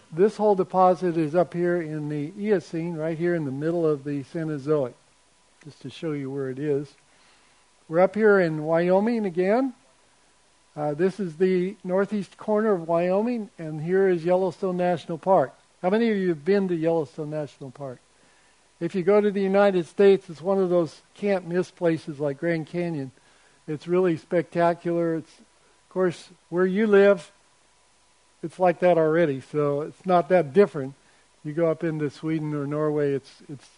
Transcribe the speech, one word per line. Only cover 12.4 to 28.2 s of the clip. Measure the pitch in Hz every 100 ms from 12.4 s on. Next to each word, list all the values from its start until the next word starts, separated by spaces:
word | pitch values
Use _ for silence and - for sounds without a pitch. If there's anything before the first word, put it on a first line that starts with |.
| - 214 220
of | 190 165
Wyoming, | 170 180 190 233 240 196 -
and | 160 156
here | 160 190 196
is | 175
Yellowstone | 165 180 190 - 190 180
National | 180 175 - 165
Park. | 185 185 131 - _ _
How | 180
many | 214 233
of | 202
you | 185
have | 160 147
been | 202 190
to | 170
Yellowstone | 160 165 147 - 151
National | 151 147 - 139
Park? | - 139 120 _ _ _ _ _ _ _ _
If | 170
you | 196
go | 175 208
to | 208
the | 196
United | 196 196 202 185 160
States, | - 196 190 -
it's | 143
one | 170 196
of | 185
those | 175 160 - _ -
can't-miss | 202 190 170 175 175
places | _ 175 160 - 139
like | 147 139
Grand | 170 165 147
Canyon. | 175 175 156 135 - _ _ _ _ -
It's | 151 170
really | 180 185 160
spectacular. | - 175 156 170 170 170 175 170 170 165
It's, | 160 _
of | _ _ _ _ _
course, | 185 185 - - 170 _
where | 170 185
you | 190 220
live, | 202 202 196 - _ _ _ _ _ _ _ _ _